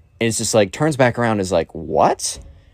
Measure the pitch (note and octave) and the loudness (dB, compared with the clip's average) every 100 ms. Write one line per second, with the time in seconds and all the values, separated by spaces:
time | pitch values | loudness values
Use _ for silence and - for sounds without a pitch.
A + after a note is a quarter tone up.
0 | _ - A#2 A2 G#2+ A2+ G2 - D3+ C3+ | _ -6 -4 -4 0 2 2 0 -2 2
1 | B2 A#2 A#2 G#2+ F#2 F2+ E2 E2+ D#2+ D2+ | 2 2 0 0 0 0 -2 -6 -4 2
2 | D3+ - - - - - _ | 2 2 -6 -10 -16 -20 _